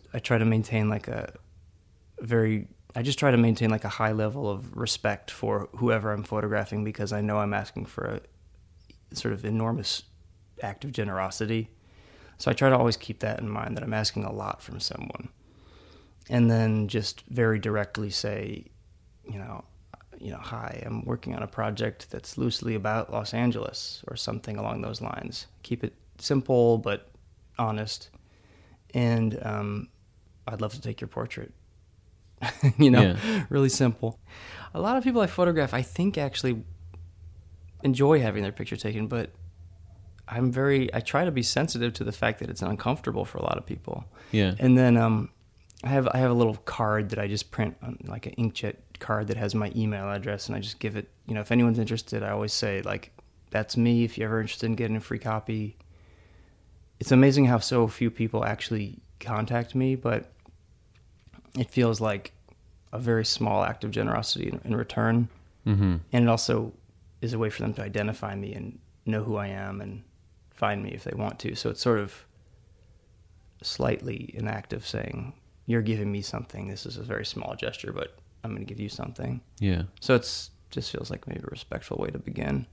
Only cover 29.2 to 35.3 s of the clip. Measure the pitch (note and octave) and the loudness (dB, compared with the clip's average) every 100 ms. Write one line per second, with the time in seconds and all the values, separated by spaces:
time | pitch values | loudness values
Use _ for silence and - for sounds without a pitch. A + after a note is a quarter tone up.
29.2 | A2 G#2 A2 G#2 G#2 G2+ - _ _ _ | 2 0 -4 -4 -4 -6 -8 _ _ _
30.2 | _ - - A2 A2 B2+ A2+ A2 - A#2+ | _ -14 -10 -4 -4 -4 -8 -6 -8 -6
31.2 | A#2 - - - - - _ _ _ - | -6 -8 -12 -16 -20 -20 _ _ _ -20
32.2 | - - - - C#3 C3 C#3+ B2 G2 G2 | -20 -8 -8 2 4 8 10 10 8 6
33.2 | A3 G#3+ - C#3 C3+ - B2 A2+ A2+ - | 0 0 0 2 4 4 2 2 -4 -6
34.2 | - - - - - E3 G3 C4 B3+ A#3+ | -16 -18 -16 -16 -10 -2 0 2 2 4
35.2 | F#3 | 2